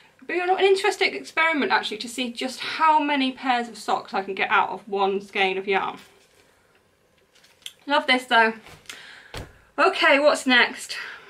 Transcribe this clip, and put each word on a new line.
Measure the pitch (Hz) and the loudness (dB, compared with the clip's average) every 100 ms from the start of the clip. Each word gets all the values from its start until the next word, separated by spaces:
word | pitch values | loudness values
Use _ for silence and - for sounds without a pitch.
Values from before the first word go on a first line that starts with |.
| _ _ | _ _
It'd | 262 | -6
be | 339 | -4
an, | 359 | 0
an | 381 | 2
interesting | 392 381 403 381 349 | 4 4 2 0 -4
experiment | - - - 330 311 233 | -4 -6 0 0 0 0
actually | 226 - 208 | 0 -2 -10
to | 233 | -10
see | - 240 | -8 -8
just | - 262 - | -6 -8 -8
how | - - 320 311 | -10 0 4 4
many | 294 285 262 | 2 0 -2
pairs | 254 262 240 233 | -2 -2 -2 -2
of | 214 | -10
socks | - 202 - | -4 -4 -2
I | 196 | -6
can | 196 | -4
get | 190 - | -4 2
out | 202 - | 2 2
of | 185 - | -4 -6
one | 196 196 196 | -2 0 -2
skein | 202 208 190 185 | -4 -2 0 0
of | 196 | -2
yarn. | 190 - - - _ _ _ _ _ _ _ _ _ _ _ _ _ _ _ - - - | -2 -2 -8 -20 _ _ _ _ _ _ _ _ _ _ _ _ _ _ _ -20 -18 -2
Love | 285 285 | -2 2
this | 254 - | 0 2
though. | 233 226 220 - - - - - - - - - - _ - | 4 4 0 -16 -20 -20 -20 -20 -20 -16 -14 -14 -20 _ 0
Okay, | 339 381 330 285 | 2 4 4 6
what's | 294 277 262 | 4 2 4
next? | 247 220 - - - - - | 4 4 -2 -12 -12 -12 -16